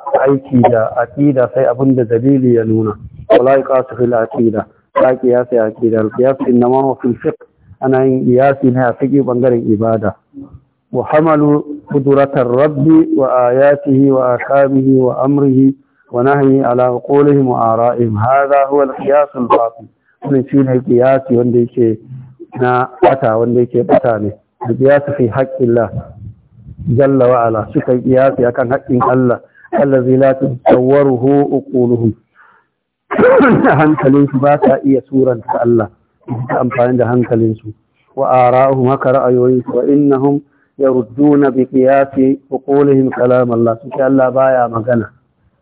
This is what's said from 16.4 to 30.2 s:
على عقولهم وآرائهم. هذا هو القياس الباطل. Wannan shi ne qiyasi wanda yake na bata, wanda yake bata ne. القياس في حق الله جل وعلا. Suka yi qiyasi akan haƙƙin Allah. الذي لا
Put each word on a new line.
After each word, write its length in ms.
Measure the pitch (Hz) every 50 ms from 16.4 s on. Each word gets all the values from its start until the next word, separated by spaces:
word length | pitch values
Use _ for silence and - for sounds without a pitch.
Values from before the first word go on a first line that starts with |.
| 143 135 135 135 135
على 180 | 120 123 123 127
عقولهم 640 | 127 123 120 - - 143 143 143 147 143 143 135 127
وآرائهم. 680 | 123 - 113 113 113 113 117 123 123 120 120 113 107 104
هذا 480 | 110 123 135 139 139 135 143 139 139 135
هو 140 | 143 147 139
القياس 460 | 135 131 - - 139 139 147 147 143 -
الباطل. 500 | 135 123 113 - 120 117 117 - - 107 - _ _ _ _ _ _ -
Wannan 200 | - 139 131 123 -
shi 60 | - 139
ne 220 | 135 131 127 127
qiyasi 560 | 127 - 123 120 123 131 135 135 135 131 123 120
wanda 220 | 123 123 117 120
yake 400 | 120 120 - 131 120 113 110 110 - - - - - - - - - - - 127
na 300 | 127 123 123 123 127 - - -
bata, 360 | 180 160 139 135 131 117 110 113
wanda 220 | 117 120 120 120
yake 240 | 123 120 - 120 117
bata 360 | 127 - - - 123 113 104
ne. 120 | 107 101 - - _ _ _ - - 117
القياس 320 | 117 127 131 135 143 143 143 - - -
في 140 | 127 113
حق 300 | - 135 131 131 - -
الله 280 | 131 117 117 120 113 98 - - - - - - - - - _ _ _ _ - - - - - - -
جل 340 | 123 113 139 139 139 131 123
وعلا. 420 | 123 127 123 117 117 110 110 104 104 -
Suka 200 | 120 - - 127
yi 80 | 123
qiyasi 440 | 113 127 131 127 135 135 - - 120
akan 240 | 120 123 - 127 117
haƙƙin 300 | 135 139 - - 131 123
Allah. 380 | 123 123 127 131 127 123 113 - - _ _ _ - - - - 147
الذي 320 | 139 135 131 123 127 127
لا 140 | 131